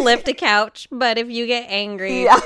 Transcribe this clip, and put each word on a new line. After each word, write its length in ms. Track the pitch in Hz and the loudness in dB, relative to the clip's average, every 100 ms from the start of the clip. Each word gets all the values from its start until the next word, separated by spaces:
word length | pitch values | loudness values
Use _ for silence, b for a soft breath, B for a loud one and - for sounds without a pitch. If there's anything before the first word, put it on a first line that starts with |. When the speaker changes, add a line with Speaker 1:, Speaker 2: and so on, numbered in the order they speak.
Speaker 1:
lift 240 | 247 240 - | 2 2 0
a 60 | |
couch, 540 | - 240 208 214 - - | -2 0 2 0 -6 -16
but 260 | 247 240 226 | -4 -2 -2
if 120 | 240 | -4
you 160 | 233 233 | -6 -4
get 180 | 240 240 | -4 -4
angry, 560 | 196 208 202 190 190 240 | -6 -6 -8 -6 0 6
Speaker 2:
Yeah. 100 | 233 | 6